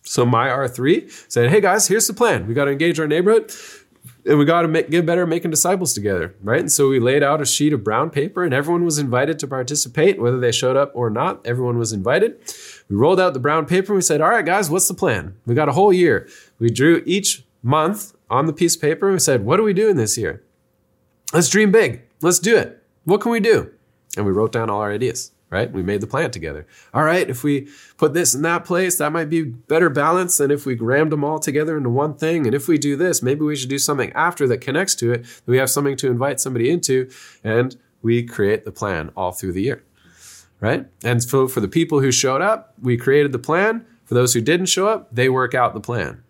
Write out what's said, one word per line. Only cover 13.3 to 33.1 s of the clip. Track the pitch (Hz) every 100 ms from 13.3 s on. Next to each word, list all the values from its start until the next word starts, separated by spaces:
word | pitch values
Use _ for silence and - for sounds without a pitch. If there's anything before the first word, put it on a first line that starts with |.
the | 131
brown | 131 160
paper | 147 180 190
and | 196
we |
said, | - 151
"All | 160
right, | 226
guys, | 165 190 175
what's | 175 -
the |
plan? | 190 - 107 78 98 -
We |
got | 123 147
a |
whole | 135 202
year." | 180 175 101 - - _ _
We | 117
drew | 113 147 170 -
each | 190 196 - _ _
month | 117 156 160 208 - _ _
on | 117
the | 160
piece | 151 170
of | -
paper | 151 160 196
and |
we | 185
said, | - 127 101
"What | 185
are |
we | 214
doing | 185 220 175
this | 107 -
year? | 90 - _ _ _ _ _ _ _ _ -
Let's | 160 175
dream | 202 214
big. | 220 165 - _ _
Let's | 160 180
do | 190 220
it. | - - _ _
What | - 208
can | 233
we | 233
do?" | 220 165 78 _ _ _ _ -
And | 101
we |
wrote | 95 110
down | 117 113
all | 104
our | 104
ideas, | 107 127 - - _ _
right? | 90 -
We | 95
made | 90 104
the | 107
plan | 135 156
together. | 101 80 73 - - _
"All | 117
right, | 156 180 160
if | 120
we | 147 143 139 - - _
put | 226
this | 160 175
in | 123
that | 165 170
place, | 170 175 185 175
that | 151
might | 165 151
be | 165
better | 156 120 _ 160 175
balance | 143 147 180 180 -
than | 139
if | 143 139
we |
rammed | 120 113 139 156
them | 151
all | 143 156
together | 151 139 156 156
into | 127
one | 123 151
thing. | 143 160 170 127
And |
if | 139 156
we | 156
do | 143 139
this, | 180